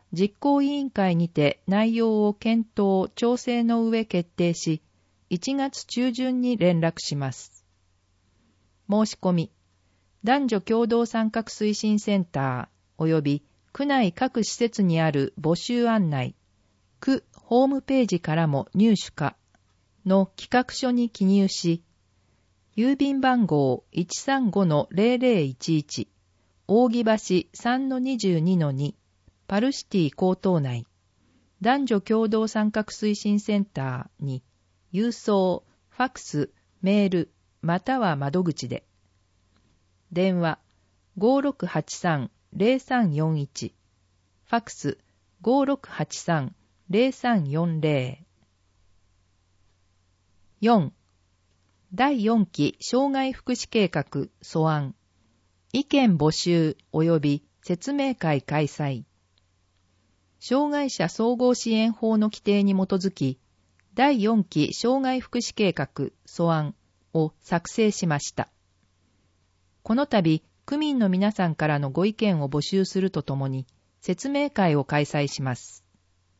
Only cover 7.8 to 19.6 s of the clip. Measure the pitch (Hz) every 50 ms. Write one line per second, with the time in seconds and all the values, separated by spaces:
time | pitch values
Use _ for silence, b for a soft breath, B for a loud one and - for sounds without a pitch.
7.8 | _ _ _ _ _ _ _ _ _ _ _ _ _ _ _ _ _ _ _ _
8.8 | _ - 202 214 220 - - - - 185 180 170 156 - _ _ _ _ _ _
9.8 | _ _ _ _ _ _ _ _ - 233 269 285 277 240 226 190 - - 220 226
10.8 | 233 220 233 233 233 - - 226 220 220 - 233 220 - - - 214 214 208 -
11.8 | - 214 214 208 - 214 202 190 175 - - 139 135 131 127 123 - - _ _
12.8 | _ _ _ - 160 160 160 156 143 143 143 143 - _ _ _ _ _ - -
13.8 | 285 294 277 262 226 175 - - 262 262 - 240 202 - - - 240 226 - 214
14.8 | 196 175 165 160 160 160 143 139 135 - - - 151 156 175 - - - 240 240
15.8 | 233 233 226 214 180 156 147 131 123 131 - _ _ _ _ _ _ _ _ _
16.8 | _ _ _ - - 269 269 - - _ _ - - - 233 247 269 277 277 269
17.8 | - - 269 262 240 202 180 170 - 160 156 165 165 156 139 135 - - - 185
18.8 | 214 226 208 - - - - - 151 135 - _ _ _ _ _